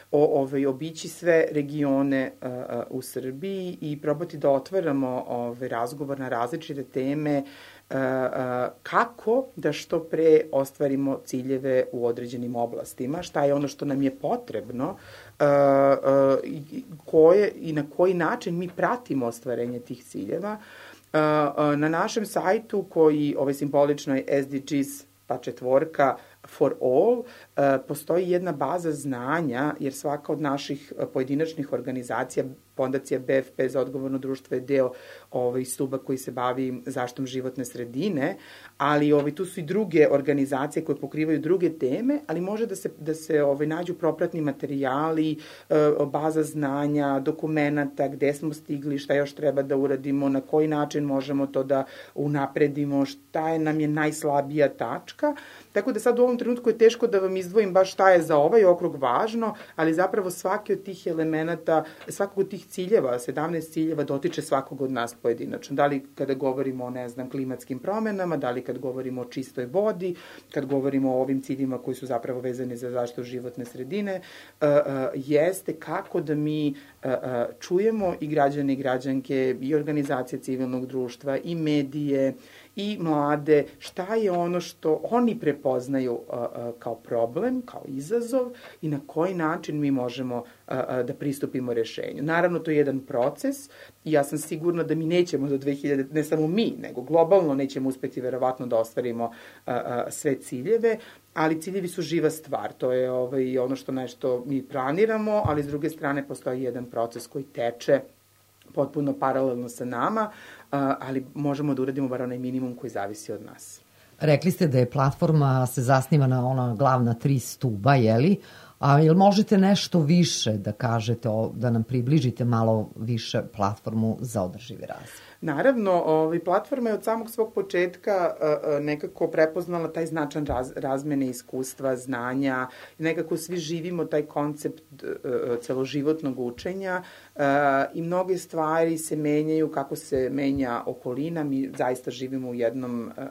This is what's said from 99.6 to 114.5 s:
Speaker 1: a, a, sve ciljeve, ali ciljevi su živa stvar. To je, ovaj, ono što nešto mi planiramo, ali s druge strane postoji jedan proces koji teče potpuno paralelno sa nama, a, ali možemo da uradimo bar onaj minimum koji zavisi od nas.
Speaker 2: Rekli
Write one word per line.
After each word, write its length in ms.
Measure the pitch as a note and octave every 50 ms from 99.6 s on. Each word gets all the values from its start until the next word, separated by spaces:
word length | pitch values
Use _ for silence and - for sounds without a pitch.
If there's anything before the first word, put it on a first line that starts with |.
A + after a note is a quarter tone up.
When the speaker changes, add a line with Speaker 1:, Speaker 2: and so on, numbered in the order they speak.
| _
Speaker 1:
a, 80 | - B2
a, 380 | A#2+ - - B2 A#2+ - -
sve 240 | - - - D3+ C3+
ciljeve, 600 | C3+ - - C3 B2 C3 F3+ A3+ A3+ G#3+ A3+ A3 A3+ - - - - _ _ _
ali 280 | E3 D#3+ D#3+ D#3+ D#3
ciljevi 260 | - - F#3 G3+ F3
su 140 | F3 - F#3+
živa 280 | E3+ C#3 E3 E3 D3+ D3+
stvar. 440 | - - - C#3 C3+ A2 G#2 G#2+ -
To 180 | - - B2+
je, 200 | B2+ B2+ B2+ B2+
ovaj, 460 | B2+ B2+ B2+ B2 C#3 C3+ C3 B2+ B2+
ono 180 | B2+ B2 B2 C3+
što 160 | C3 - -
nešto 520 | C3+ C3 B2+ B2 - - - C3 B2+ B2 -
mi 180 | D3 C#3 C3+ C3
planiramo, 800 | - - C#3 C3 C3+ D3+ F3+ A3 A3 A3 A3 G#3+ G#3+ G#3 G#3 G#3+
ali 180 | - D3 D3+ C#3
s 40 |
druge 220 | C#3+ C#3+ C#3+ D3+ D#3+
strane 380 | D#3+ - D#3+ C#3 C#3+ C#3+ C#3
postoji 360 | - C3+ - - C#3 B2+ B2+ C3+
jedan 220 | B2 A#2+ B2+ B2
proces 420 | A#2+ - A#2 A#2 A#2 - A#2+ A2+
koji 160 | - - C#3+ C#3
teče 580 | - - - A#2 A#2 A#2 - - - C#3+ C3 - - - _ _ _ _ _ _ _ _ _ _ - -
potpuno 400 | D#3 C#3 C#3 - D3 D3 C#3 C3+
paralelno 560 | - C#3 C3+ C3 C3 C3+ C3+ B2 A#2+ B2 A#2+
sa 160 | A#2+ - B2
nama, 460 | B2 B2 A#2 C3+ F3+ G#3+ A3 G#3+ G#3 - - - - - - - _
a, 240 | - C#3 C#3 C3+ C#3 -
ali 260 | - C3 C3 C3 C3 - -
možemo 400 | D3+ C#3+ C#3+ C#3 C#3 D3 D3 C3+
da 80 | B2+
uradimo 260 | C3 C3+ C3 C#3+ C#3
bar 140 | B2 B2+ B2
onaj 160 | B2 B2 B2+
minimum 380 | B2+ B2+ B2+ C3 C3 C3 B2+ A#2+
koji 140 | B2 - A#2
zavisi 420 | A2 G#2 G2+ G2+ G#2 - - -
od 140 | G#2+ G2+ G#2+
nas. 360 | - - - - - - - _ _ _ _ - _ _ -
Speaker 2:
Rekli 320 | - D#3 D3 C#3+ D3 F#3